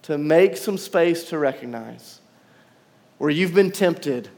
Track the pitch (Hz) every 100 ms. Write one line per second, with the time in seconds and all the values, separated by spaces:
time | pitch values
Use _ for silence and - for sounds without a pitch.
0 | - 147 147 165 190 196 - 190 - 190
1 | 170 170 - 160 143 131 123 117 113 -
2 | - - _ _ _ _ _ _ _ _
3 | _ _ 147 151 185 175 190 185 185 175
4 | 147 123 104